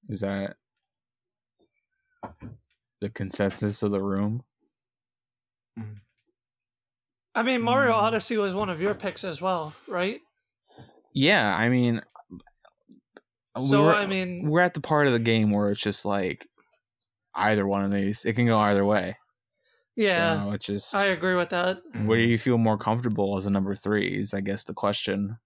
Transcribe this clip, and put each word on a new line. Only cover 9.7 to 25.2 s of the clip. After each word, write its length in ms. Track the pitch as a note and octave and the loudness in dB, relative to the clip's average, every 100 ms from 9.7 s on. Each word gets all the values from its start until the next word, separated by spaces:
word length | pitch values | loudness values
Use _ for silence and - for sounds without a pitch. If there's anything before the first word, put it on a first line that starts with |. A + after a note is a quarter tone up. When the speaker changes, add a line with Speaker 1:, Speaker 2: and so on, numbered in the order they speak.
| - - | -12 -8
Speaker 3:
right? 320 | F#3+ F#3 B3+ _ _ _ _ _ - - _ _ | -4 -4 -4 _ _ _ _ _ -20 -20 _ _
Speaker 1:
Yeah, 420 | - D3 G3 G#2+ F2+ | 0 4 4 4 2
I 140 | A#2 | 2
mean, 320 | B2+ A#2+ A#2 - - - | 4 2 0 -6 -20 -20
we 120 | - _ _ _ _ _ - _ - _ _ _ A#2 C3+ | -20 _ _ _ _ _ -20 _ -20 _ _ _ -4 2
Speaker 3:
So, 180 | C#3 | 6
Speaker 1:
were, 100 | D#3 | 6
Speaker 3:
I 120 | G#3 G3 | 4 2
mean 420 | F#3+ F3+ F3 D3+ | -2 -4 -4 0
Speaker 1:
we're 120 | D#3+ | 2
at 120 | F3+ | 2
the 80 | D#3+ | 0
part 260 | - D3+ C#3+ | -2 2 4
of 60 | |
the 60 | A#2+ | 4
game 320 | A#2 A2+ G#2+ | 2 2 4
where 180 | G#2 G#2 | 2 0
it's 100 | G2+ | 0
just 220 | G#2 G2+ G#2 | -2 -4 -4
like, 420 | G2+ F#2 - - _ _ _ _ _ _ _ _ - | -2 -2 -6 -12 _ _ _ _ _ _ _ _ -2
either 300 | G#2 G#2+ G2 | 2 2 2
one 180 | G2 | 0
of 80 | G2 | 0
these, 340 | G2+ G2 G#2 - | 0 -2 -2 -4
it 80 | |
can 120 | A2+ A#2+ | 0 2
go 120 | A2+ | 4
either 260 | G#2 G2+ G2 | 4 4 2
way. 300 | G#2 F#2 G2+ _ _ _ _ _ _ _ - | 2 -2 -8 _ _ _ _ _ _ _ -2
Speaker 3:
Yeah, 500 | G#3 F3 E3+ D#3 - | 0 2 2 0 -2
Speaker 1:
So 60 | |
it's 140 | G#2 - | -6 -4
just, 300 | G3+ - G3+ | -6 -4 -2
Speaker 3:
I 120 | G3 | 0
agree 280 | F3+ F3+ F3+ | 0 0 0
with 140 | F3 | 0
that. 320 | F3+ F3+ F#3 - - G#2+ | 0 -2 -2 -8 -4 2
Speaker 1:
where 120 | A2+ | 4
do 80 | A#2 | 4
Speaker 2:
Mm. 40 | |
Speaker 1:
you 100 | A#2 | 2
feel 180 | - A#2+ | 2 4
more 200 | A2+ G#2+ | 4 2
comfortable 600 | - A2+ B2 G#2 G2 G2+ | 0 0 0 0 0 0
as 80 | G2 | 0
a 40 | |
number 260 | G2 G2 G2 | 0 0 -4
three 460 | - G#2+ F#2 G2 | -2 0 0 -4
is, 120 | G2+ | -4
I 80 | G2+ | -6
guess, 220 | G2 G2+ | -4 -6
the 100 | - | -8
question. 640 | - G2+ G#2 - G2 | -4 -2 -2 -2 -2